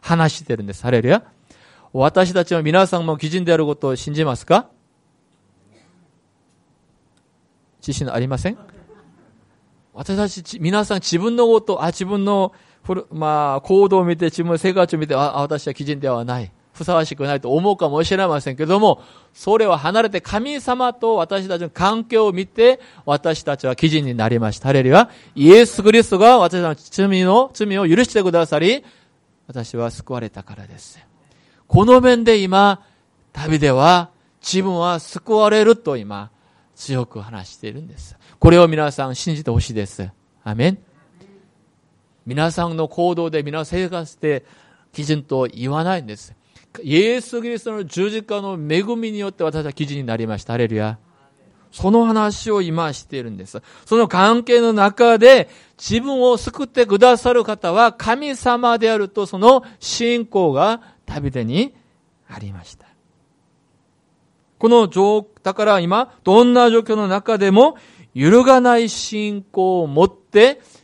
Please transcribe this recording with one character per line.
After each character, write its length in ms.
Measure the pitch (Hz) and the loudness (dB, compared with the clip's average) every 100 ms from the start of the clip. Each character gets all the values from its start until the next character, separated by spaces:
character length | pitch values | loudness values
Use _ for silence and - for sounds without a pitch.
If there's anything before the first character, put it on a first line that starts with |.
話 340 | - 165 160 | -4 0 0
し 100 | - | -2
て 80 | 147 | -8
い 40 | 110 | -8
る 60 | |
ん 40 | 101 | -8
で 60 | |
す。 100 | 95 | -8
ハ 100 | 120 | -2
レ 100 | 120 | 0
ル 60 | 120 | 2
ヤ。 160 | 214 - _ _ _ _ _ _ | 0 -2 _ _ _ _ _ _
私 400 | 131 143 185 180 | -2 0 2 0
た 120 | 180 | 0
ち 100 | 165 | -2
は 80 | 170 | -2
皆 240 | 151 180 185 | 2 2 2
さ 120 | 175 | 0
ん 40 | |
も 100 | 160 | -4
義 140 | 151 156 | -6 -4
人 160 | 185 | -4
で 80 | 170 | 0
あ 40 | 160 | 0
る 100 | 151 | 0
こ 80 | |
と 140 | 143 135 | -4 -4
を 80 | 127 | -6
信 180 | 147 | -6
じ 100 | 147 | -4
ま 120 | 151 120 | -4 -4
す 100 | - | 0
か？ 220 | 190 - _ _ _ _ _ _ _ _ _ _ _ 175 180 170 _ _ _ _ _ _ _ _ _ _ _ _ _ _ _ _ _ | 0 0 _ _ _ _ _ _ _ _ _ _ _ _ _ _ _ _ _ _ _ _ _ _ _ _ _ _ _ _ _ _ _
自 120 | - | -12
信 180 | 135 139 | -8 -6
あ 80 | 117 | -6
り 100 | 131 | -6
ま 100 | 127 | -6
せ 120 | 185 | -8
ん？ 80 | 233 - - _ _ _ _ _ _ _ _ _ _ _ | -10 -18 -20 _ _ _ _ _ _ _ _ _ _ _
私 240 | - 151 196 | -16 -8 -6
た 140 | 208 | -6
ち、 300 | 185 165 226 | -8 -16 -8
皆 240 | 165 208 | -4 -2
さ 100 | 202 | -2
ん 40 | 196 | -6
自 200 | - 170 | -4 -4
分 160 | 220 | -2
の 120 | 240 233 | 0 2
こ 140 | 226 | 2
と、 220 | 220 170 | 0 -4
あ、 60 | 160 | -4
自 160 | - | -6
分 200 | 185 202 | -6 -4
の 300 | 196 196 190 _ _ _ | -2 -2 -2 _ _ _
ふ 100 | - | -8
る-、 120 | 185 - | -8 -8
ま 460 | 156 156 151 143 135 | -8 -4 -2 -2 -4
あ、 40 | |
行 260 | - 190 196 | 0 2 4
動 100 | 190 | 2
を 60 | |
見 120 | 175 165 | 0 -2
て、 100 | 165 | -4
自 180 | 170 | -4
分 60 | 170 | -4
の 60 | 165 | -2
生 160 | 185 | -2
活 220 | 185 175 | 0 0
を 40 | 160 | -2
見 80 | 151 | -4
て、 80 | 135 | -2
あ、 220 | 135 139 | -2 -4
あ、 40 | |
私 240 | 143 151 - | -4 -6 -8
は 60 | |
義 120 | - | -10
人 140 | 143 143 | -8 -6
で 100 | 135 | -4
は 160 | 120 | -4
な 160 | 120 123 | -6 -8
い。 120 | 98 _ _ | -10 _ _
ふ 120 | - | -12
さ 100 | 170 | -2
わ 100 | 170 | -2
し 100 | 156 143 | -2 -6
く 80 | 143 | -6
な 80 | |
い 60 | 143 | -6
と 120 | 123 | -2
思 200 | 151 202 | -2 0
う 40 | 190 | -2
か 120 | 160 | -2
も 140 | 147 | -2
し 120 | 165 190 | -2 0
れ 100 | 185 | -2
ま 120 | 147 | -2
せ 120 | 139 | -6
ん 40 | 127 | -6
け 80 | |
ど 140 | 156 196 | -2 2
も、 240 | 214 - - _ _ | 2 0 -4 _ _
そ 240 | - 196 220 | -10 -2 0
れ 80 | 214 | 2
は 100 | 160 | 0
離 260 | 160 220 | -2 -2
れ 80 | 226 | -2
て 100 | 190 | -4
神 400 | - 208 277 294 | -6 -6 -6 -8
様 340 | 262 247 247 | -6 -4 -4
と 220 | 247 226 214 | -4 -4 -2
私 320 | 165 196 190 | -2 -6 -6
た 100 | 175 | -8
ち 40 | |
の 80 | 170 | -8
関 340 | - 185 226 | -4 -2 -2
係 140 | 233 220 | -2 0
を 140 | 214 | 0
見 140 | 180 196 | -2 -6
て、 340 | - 233 254 - - | 2 2 2 -6 -12
私 380 | - 143 170 156 | -4 -2 -2 -4
た 140 | 151 139 | -6 -6
ち 100 | 131 | -6
は 60 | |
義 180 | 127 160 | -2 0
人 160 | 151 139 | 0 -4
に 80 | |
な 140 | 120 110 | -2 -2
り 100 | 117 | -2
ま 140 | 110 | -4
し 80 | - | -6
た。 80 | 135 | 0
ハ 40 | |
レ 120 | 135 | 2
ル 60 | 127 | 4
ヤ。 200 | 175 240 - _ | 4 4 -2 _
イ 160 | - 151 | 4 8
エ 160 | 214 233 | 8 8
ス・ 160 | - | 2
キ 80 | 202 | 4
リ 140 | 233 | 4
ス 60 | 220 | 4
ト 80 | 185 | 4
が 200 | 226 247 | 6 6
私 240 | 175 180 | 4 0
た 140 | 170 147 | -4 -6
ち 240 | - - | -8 -2
の 80 | 196 | 0
罪 140 | 185 | 2
の、 280 | 185 220 262 | 2 2 2
罪 240 | - 208 196 | -4 -4 -2
を 100 | 170 | 2
許 160 | 185 | 2
し 100 | 247 | 2
て 80 | 214 | 0
く 80 | 185 | 2
だ 160 | 170 160 | 0 0
さ 140 | 151 | 0
り、 240 | 180 277 - _ _ _ _ _ - | 0 -2 -6 _ _ _ _ _ -16
私 280 | 127 113 120 | -14 -10 -6
は 140 | 117 | -8
救 220 | - - | -8 -12
わ 80 | 123 | -10
れ 100 | 110 | -12
た 140 | 98 | -16
か 100 | - | -20
ら 120 | 101 98 | -20 -20
で 100 | 101 | -20
す。 220 | - - _ _ _ _ _ _ - | -20 -20 _ _ _ _ _ _ 0
こ 180 | 180 | 2
の 160 | 220 254 | 6 6
面 220 | 254 240 | 6 4
で 160 | 226 214 | 4 2
今、 480 | 185 190 202 190 _ _ _ _ _ | 4 4 4 0 _ _ _ _ _
ダ 160 | 139 156 | -10 -4
ビ 100 | 156 | 0
デ 140 | 143 | 2
は 380 | 131 160 180 170 _ _ _ | 4 4 4 0 _ _ _
自 220 | - 185 | -6 -4
分 140 | 190 175 | -2 -2
は 240 | 175 170 | -2 -4
救 340 | - 185 - | -8 -12 -2
わ 160 | 214 214 | 2 2
れ 140 | 214 | 4
る 120 | 214 233 | 4 2
と 200 | 156 127 | 0 -8
今 340 | 104 101 107 _ _ _ _ - | -8 -14 -16 _ _ _ _ -18
強 240 | - 131 | -8 -6
く 160 | 117 110 | -8 -12
話 300 | 107 107 95 | -16 -16 -18
し 60 | - | -16
て 120 | 107 | -16
い 60 | |
る 80 | 123 | -16
ん 40 | 170 | -20
で 120 | - | -20
す。 180 | - - _ - | -20 -20 _ 0
こ 100 | 165 | 4
れ 100 | 175 | 6
を 80 | 170 | 4
皆 240 | 156 147 | 2 -4
さ 160 | - 135 | -4 -8
ん 80 | |
信 220 | 127 175 151 | -8 -8 -6
じ 80 | |
て 60 | 147 | -4
ほ 100 | 113 | -4
し 100 | - | -4
い 40 | |
で 100 | 110 | -6
す。 260 | 101 - 95 - _ _ | -8 -10 -14 -16 _ _
ア 120 | 110 | -10
メ 160 | 107 160 | -2 -2
ン。 80 | 196 _ _ _ _ _ _ _ _ _ _ _ _ _ _ | -4 _ _ _ _ _ _ _ _ _ _ _ _ _ _
皆 260 | 120 139 165 | -10 -4 -4
さ 140 | 170 170 | -4 -6
ん 80 | |
の 140 | 160 156 | -6 -6
行 260 | - 175 | -4 -4
動 140 | 170 165 | -2 -4
で、 140 | 156 | -6
皆 240 | 143 156 147 | -6 -10 -8
さ 100 | 180 | -6
ん 40 | |
生 100 | 185 | -6
活 280 | 175 156 - | -8 -12 -8
で 280 | 151 135 _ _ _ _ _ | -4 -4 _ _ _ _ _
き 140 | - | -10
ち 100 | 147 | -4
ん 80 | 151 | -4
と 240 | 143 135 127 | -4 -4 -4
言 180 | 113 127 | -6 -6
わ 140 | 151 | -4
な 140 | 175 185 | -4 -6
い 40 | |
ん 40 | 113 | -8
で 100 | 104 | -18
す。 180 | - _ _ _ _ - | -20 _ _ _ _ -14
イ 140 | 147 156 | -2 0
エ 240 | 220 247 | 2 -2
ス・ 220 | 233 240 | -6 -10
キ 80 | 233 | -8
リ 80 | 233 | -10
ス 60 | |
ト 80 | 233 | -10
の 120 | 214 | -10
十 240 | 165 170 208 | -10 -6 -6
字 140 | 220 | -6
架 180 | 214 208 | -8 -8
の 140 | 196 | -8
恵 280 | 180 151 165 202 233 | -10 -4 -4 -2 -6
み 160 | 220 | -6
に 60 | 208 | -8
よ 100 | 196 | -10
っ 40 | |
て 120 | 190 | -6
私 180 | 160 156 | -6 -6
は 120 | 147 | -8
記 120 | 135 143 | -8 -8
事 100 | 143 | -8
に 80 | |
な 120 | 120 113 | -6 -6
り 100 | 110 | -6
ま 120 | 104 | -8
し 60 | |
た。 100 | - | -6
ハ 20 | 117 | -4
レ 120 | 113 | -2
ル 80 | 107 | -2
ヤ。 220 | 107 110 _ _ _ _ _ _ _ | -4 -8 _ _ _ _ _ _ _
そ 200 | - 190 | -6 0
の 160 | 226 226 | 2 2
話 440 | 220 208 - 220 | 0 -2 -6 -4
を 120 | 208 | -4
今 320 | 175 160 156 | -4 -6 -6
し 80 | 131 | -8
て 160 | - 135 | -12 -12
い 40 | |
る 80 | 120 | -12
ん 60 | 98 | -16
で 80 | |
す。 160 | 95 101 - - | -16 -18 -20 -14
そ 140 | - 226 | -2 0
の 100 | 208 | 2
関 340 | 180 202 233 | 2 4 2
係 200 | 240 240 | 2 2
の 100 | 233 | 2
中 460 | 214 202 202 233 226 | 2 0 4 4 8
で 320 | 240 254 - - _ - | 8 8 4 -10 _ -16
自 240 | - 226 | -6 -6
分 220 | 277 262 | -4 0
を 160 | 247 240 | 0 0
救 260 | 247 - | -4 -10
っ 20 | 269 | -6
て 200 | 254 220 | 0 0
く 120 | 196 | 6
だ 200 | 247 240 | 6 6
さ 120 | 247 | 2
る 100 | 240 | 0
方 300 | 214 214 175 | -2 -6 -2
は 180 | 196 233 | 2 2
神 420 | 226 220 254 294 262 | 0 -4 -4 -6 -6
様 420 | 247 240 240 233 | -2 0 0 0
で 120 | 226 | 0
あ 60 | 220 | -2
る 140 | 196 | -4
と、 160 | 214 190 | -6 -6
そ 100 | 190 | 2
の 280 | 226 262 - - | 4 4 2 -16
信 440 | - - 240 240 | -12 -6 -2 -4
仰 300 | 226 196 170 | -2 0 0
が 260 | 135 196 233 _ _ | 2 0 -2 _ _
ダ 160 | - 147 | -14 -10
ビ 100 | 143 | -8
デ 140 | 127 | -6
に 300 | 113 160 269 _ _ _ _ _ _ | -4 -4 -4 _ _ _ _ _ _
あ 120 | 107 | -18
り 160 | 101 | -16
ま 100 | 95 | -18
し 100 | 82 - | -20 -20
た。 100 | _ _ _ _ _ _ _ _ _ _ _ _ _ _ _ _ _ - | _ _ _ _ _ _ _ _ _ _ _ _ _ _ _ _ _ -2
こ 100 | 226 | 2
の 200 | 240 196 | 4 2
状-、 380 | 180 202 214 208 _ | 0 0 -2 -6 _
だ 120 | 190 | -8
か 100 | 196 | -2
ら 160 | 214 196 | 0 2
今、 380 | 170 208 254 _ | 0 -2 -4 _
ど 220 | 185 214 | 2 4
ん 80 | 247 | 6
な 180 | 247 240 | 6 4
状 100 | 226 | 2
況 140 | 226 | 0
の 140 | 214 196 | -4 -2
中 300 | 196 226 214 | -4 -2 0
で 120 | 196 | 2
も 280 | 202 294 311 _ _ _ | 4 4 2 _ _ _
揺 180 | 127 151 | 0 4
る 140 | 233 | 6
が 160 | 254 262 | 6 6
な 160 | 247 233 | 4 2
い 140 | 226 | 0
信 500 | - - 214 208 202 | -6 -8 -6 -6 -8
仰 400 | 190 196 185 180 | -8 -4 -2 -2
を 60 | 151 | -2
持 180 | 143 | 0
っ 100 | 190 | 0
て 460 | _ _ 208 247 277 _ _ | _ _ 4 4 2 _ _